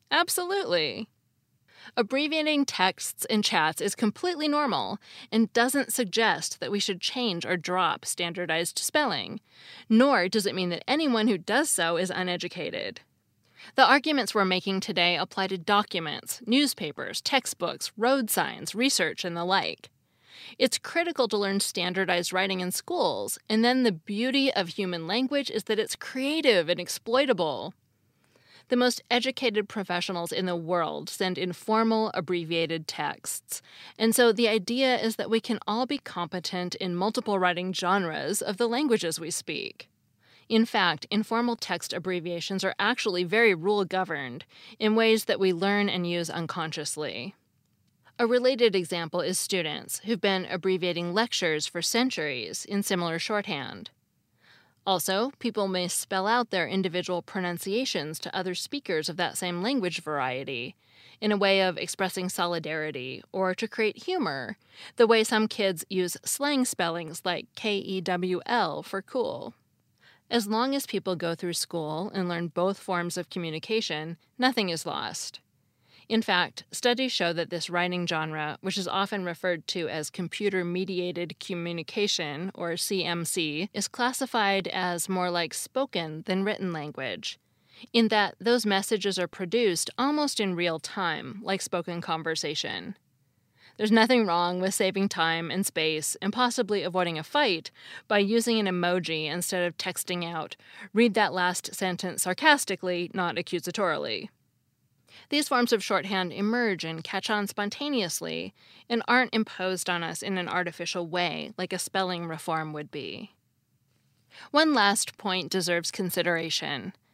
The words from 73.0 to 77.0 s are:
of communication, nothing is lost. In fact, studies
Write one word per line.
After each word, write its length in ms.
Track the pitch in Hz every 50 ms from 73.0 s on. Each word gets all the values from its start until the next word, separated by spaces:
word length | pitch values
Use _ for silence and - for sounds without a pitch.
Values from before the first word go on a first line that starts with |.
| 170 175 -
of 140 | 180 170 -
communication, 880 | - 185 170 160 156 160 - - 220 226 214 - 160 151 156 165 165 - _ _ _
nothing 320 | - 247 262 247 233 202 180
is 160 | 165 160 -
lost. 540 | 156 139 143 117 - - - - - - - _ _ _ _ _ _ _ _ _ _ _ - -
In 160 | - 220 226 220
fact, 400 | - 190 180 170 - - - - -
studies 400 | - - - 240 240 240